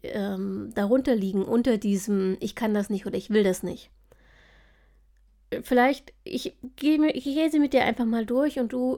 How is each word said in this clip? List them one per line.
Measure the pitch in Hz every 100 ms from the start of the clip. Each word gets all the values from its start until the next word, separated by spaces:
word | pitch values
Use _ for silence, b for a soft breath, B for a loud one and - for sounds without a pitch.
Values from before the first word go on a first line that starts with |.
ähm, | - - 202 190 196 190 208 220
darunter | 202 262 262 226
liegen, | 190 196 190
unter | 226 240 214
diesem | 208 202 196 202 190 190
„Ich | 214 -
kann | 226
das | 208 202
nicht“ | 202 -
oder | 196
„Ich | -
will | 214
das | 196 180
nicht“. | 175 - - _ _ b b b b b b b b b _ _ _ _ _ -
Vielleicht, | - 247 254 269 - -
ich | - 247 - - 254 -
gehe | 285 311
mir, | 302 -
ich |
gehe | 277 277 320
sie | 302
mit | 285
dir | 269 -
einfach | 226 233
mal | 226 220
durch | 247 294 285
und | 233
du | 254 254